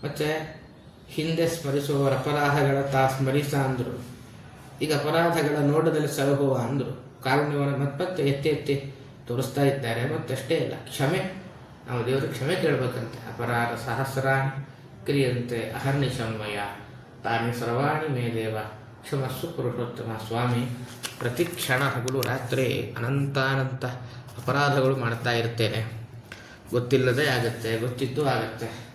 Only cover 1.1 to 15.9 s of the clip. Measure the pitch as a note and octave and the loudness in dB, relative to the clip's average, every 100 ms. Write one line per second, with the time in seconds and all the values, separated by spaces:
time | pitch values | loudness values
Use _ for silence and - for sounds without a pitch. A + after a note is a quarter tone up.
1.1 | - D#3 D#3+ E3 - C#3 C#3 C#3 C#3+ C#3 | -4 0 2 2 0 0 0 2 2 4
2.1 | C3+ D3+ D3 C#3+ C#3+ C#3 C#3 C#3 C3+ C3 | 2 2 2 4 4 4 4 2 4 4
3.1 | - C3+ C#3+ C#3+ C#3+ C3 B2+ A#2+ A#2+ - | 4 2 2 2 2 2 0 -2 -4 -10
4.1 | - - - - - - - D3+ D3 C#3+ | -14 -16 -18 -18 -18 -18 -6 0 2 4
5.1 | E3 E3+ D#3+ D3 D3 C#3+ D3+ D#3+ D3+ C#3+ | 4 4 4 2 4 4 6 6 4 2
6.1 | - C#3 C#3 C#3 B2+ A2+ C#3 A#2+ - - | 2 2 4 4 2 2 0 -2 -6 -12
7.1 | - C3 C#3 D3 C#3+ C#3+ C3 C#3+ - F3+ | -8 2 2 2 2 2 2 0 0 -2
8.1 | F#3 C#3 C#3 D#3 C3+ - C#3 - - - | 2 2 2 2 0 0 -2 -2 -12 -18
9.1 | - - A#2+ B2 C#3+ C#3 - A#2 A2+ B2+ | -18 -6 -2 -2 2 2 2 -2 0 0
10.1 | D#3 D#3+ B2+ - D#3+ B2+ - - - D#3 | -2 -2 -6 0 0 0 -4 -10 0 2
11.1 | F#3 - - - - - - - B2 A#2 | 2 0 -6 -12 -16 -18 -18 -6 -2 2
12.1 | C3+ - - C3+ F3+ - B2+ B2+ B2 A#2 | 0 0 -2 -2 2 2 2 0 -2 -6
13.1 | - - A#2 A#2+ A#2+ A#2 A#2 B2 A#2 C3 | -10 -12 -6 0 2 0 -2 -4 -2 -2
14.1 | C3 C3+ C3+ C#3 C#3 - - - - - | 0 2 2 2 -2 -10 -14 -18 -10 0
15.1 | C#3+ B2+ B2 A#2+ A#2 G#2+ - C3+ | 2 2 2 -2 -4 -4 -2 0